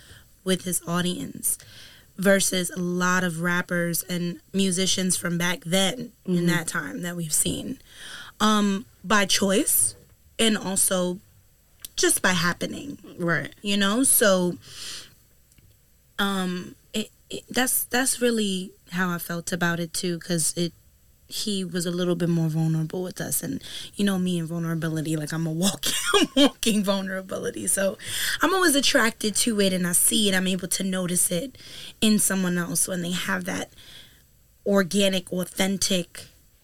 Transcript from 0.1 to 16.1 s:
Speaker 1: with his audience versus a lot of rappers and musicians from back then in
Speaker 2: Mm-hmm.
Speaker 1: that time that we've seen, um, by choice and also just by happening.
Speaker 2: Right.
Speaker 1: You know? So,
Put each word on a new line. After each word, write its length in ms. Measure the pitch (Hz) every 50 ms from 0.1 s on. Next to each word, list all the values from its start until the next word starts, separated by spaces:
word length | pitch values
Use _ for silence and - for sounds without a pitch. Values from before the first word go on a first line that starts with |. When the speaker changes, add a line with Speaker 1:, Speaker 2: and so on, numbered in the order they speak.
| - - - _ - _ -
Speaker 1:
with 200 | 185 185 180 -
his 160 | 185 175 - -
audience 720 | 170 175 175 175 180 180 180 - - - - - - - - - - - - - - - - - - _
versus 540 | - 180 196 196 190 - - 190 185 180 -
a 100 | - 185
lot 420 | 175 175 180 180 180 180 180 185
of 200 | 185 175 160 160
rappers 600 | 175 175 175 180 180 - 175 175 170 170 165 - -
and 360 | - 180 175 175 175 175 - _ _ -
musicians 600 | 190 196 190 170 190 190 190 - 190 185 185 -
from 200 | - - 175 170
back 260 | 170 175 180 175 - -
then 460 | 160 185 190 196 180 - 254 - - - _ -
in 120 | 190 180
Speaker 2:
Mm-hmm. 100 | 175 175
Speaker 1:
that 200 | 170 170 170 170 -
time 340 | - 165 - 180 - 175
that 140 | 175 175 175
we've 160 | 175 165 151
seen, 460 | - - - 175 - - - 214 269 - - - - - - - - - - - - -
um, 460 | 214 214 214 208 202 202 196 190 - - - _ -
by 220 | 175 220 202 196
choice 680 | 180 - - 196 196 190 240 330 - - - - - - - - _ - _ _ - _ -
and 180 | 226 220 214
also 640 | 170 170 185 196 185 - - 190 185 180 180 180 202 - _ _ - _ _ _ _ _ _ _ _ - - -
just 260 | - 370 339 - -
by 100 | - 190
happening. 680 | 185 165 170 175 170 - - - - 160 - - - - - 196 - -
Speaker 2:
Right. 340 | 170 170 160 143 143 - - -
Speaker 1:
You 140 | - 202 202
know? 260 | 202 196 196 214 254 269
So, 520 | - - - 233 196 190 185 180 175 180 - - - - - - - - - - - - _ _ _ _ _ _ _ _ - _ - _ _ _ _ _ _ _ _